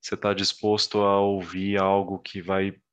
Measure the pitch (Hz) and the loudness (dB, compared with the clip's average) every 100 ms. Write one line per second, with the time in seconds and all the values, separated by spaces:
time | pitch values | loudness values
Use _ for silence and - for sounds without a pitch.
0 | - 101 104 98 98 - 107 104 - 107 | -10 -4 0 0 -2 -2 0 2 2 2
1 | 101 98 101 98 85 92 98 101 95 98 | 4 4 2 0 -4 -6 -2 0 2 2
2 | 95 95 - 101 87 95 98 95 _ | 0 -8 -10 -12 -2 -2 -2 -6 _